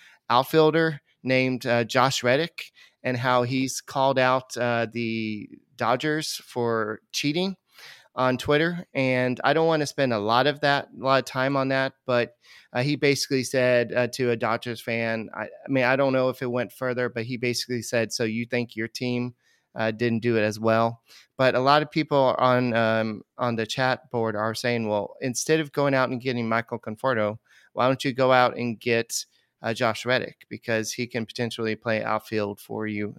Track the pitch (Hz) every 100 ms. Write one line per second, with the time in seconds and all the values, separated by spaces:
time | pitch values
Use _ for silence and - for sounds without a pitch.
0 | - _ - 123 135 160 156 160 160 147
1 | - _ 127 131 131 127 131 120 113 131
2 | 131 - 123 135 165 - - _ - _
3 | 127 127 127 127 123 131 131 - - 143
4 | 135 131 127 127 - 120 120 117 113 117
5 | 113 113 107 107 - - _ - 113 127
6 | 156 156 151 - - 127 117 113 107 107
7 | _ - 143 160 190 185 _ _ - -
8 | _ - 127 127 - 147 165 175 - 135
9 | 131 127 127 123 131 147 160 156 143 -
10 | 131 113 104 120 135 143 143 139 - -
11 | 127 135 127 131 131 139 135 135 135 -
12 | - 120 117 - _ - _ 123 135 143
13 | 147 135 - 135 120 131 127 123 117 120
14 | 123 - 123 117 117 113 123 113 - 117
15 | 117 113 104 98 107 - - 135 123 135
16 | 139 131 127 127 127 123 110 - 127 123
17 | 123 120 117 123 123 117 - 123 110 120
18 | 113 - 113 110 120 120 117 110 113 -
19 | 127 123 123 120 _ _ _ 123 113 110
20 | 120 113 117 113 107 107 110 113 117 120
21 | _ - _ - 131 123 131 147 151 160
22 | 151 143 127 - 127 123 123 113 113 113
23 | 110 107 - - 123 113 107 - 131 127
24 | - 120 113 104 110 110 123 117 110 104
25 | 98 - 131 117 - 160 147 - 143 135
26 | 127 123 131 120 113 113 117 117 - 107
27 | 135 117 104 110 _ _ _ - 123 131
28 | 143 123 131 127 123 - 120 107 123 117
29 | 117 - - _ _ _ 113 113 120 110
30 | 120 127 95 - - 113 - 113 107 -
31 | 120 120 110 - 117 - 110 110 117 110
32 | 110 107 - 110 104 101 - 110 107 104
33 | 104